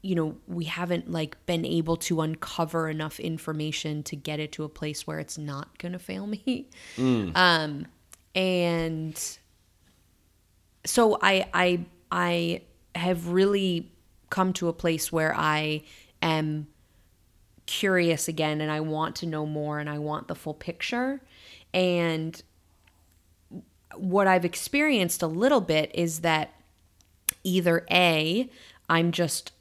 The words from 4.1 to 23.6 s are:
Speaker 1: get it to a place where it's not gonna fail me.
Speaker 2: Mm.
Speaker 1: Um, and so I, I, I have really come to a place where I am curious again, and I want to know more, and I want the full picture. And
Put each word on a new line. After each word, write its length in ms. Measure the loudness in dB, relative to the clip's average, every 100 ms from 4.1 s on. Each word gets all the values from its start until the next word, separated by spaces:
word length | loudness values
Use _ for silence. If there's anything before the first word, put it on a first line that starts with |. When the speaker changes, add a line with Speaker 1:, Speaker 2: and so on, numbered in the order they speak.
| -10
Speaker 1:
get 240 | -6 -6
it 140 | -6
to 100 | -6
a 60 | -10
place 360 | -6 -8 -6 -8
where 140 | -8
it's 180 | -8 -8
not 400 | -8 -8 -12 _
gonna 220 | -10 -10
fail 260 | -8 -8 -6
me. 440 | -6 -4 -4 -6 -20 -14 0
Speaker 2:
Mm. 400 | 2 2 2 4
Speaker 1:
Um, 500 | 6 6 2 -6 -10 _ _ -20 _
and 1040 | -2 2 2 2 0 -2 -4 -6 -8 -10 -12 _ _ _ _ _ _ _ _ _ _ _ _ _ _ -2
so 320 | 4 4 6
I, 260 | 4 4 2
I, 320 | 2 2 2 -2 _ _
I 500 | -2 0 0 -2 -4 -8 _ _ -4
have 320 | -2 -2 2
really 640 | 4 4 4 0 -2 -6 _ _ _ _
come 240 | 0 0
to 160 | 2 -2
a 40 |
place 380 | 0 0 0 0
where 240 | 0 0 2
I 480 | 2 2 0 -4 -8 -20 -20 _
am 460 | 0 0 0 -4 -8 _ _ _ _ _ _ _ _ _ -8
curious 640 | -2 2 4 4 2 -2
again, 320 | -2 -2 0
and 100 | -2
I 80 | -2
want 380 | -2 -2 -2 -4
to 80 | -6
know 200 | -4 -4
more, 340 | -4 -4 -4
and 100 | -4
I 100 | -6
want 300 | -4 -6 -6
the 60 | -10
full 180 | -8
picture. 680 | -8 -10 -8 -4 -2 -2 -4 -10 -20 -20 -20 _
And 680 | 0 2 2 2 0 -4 -8 -20 _ _ _ _ _ _ _ _ _ _ -18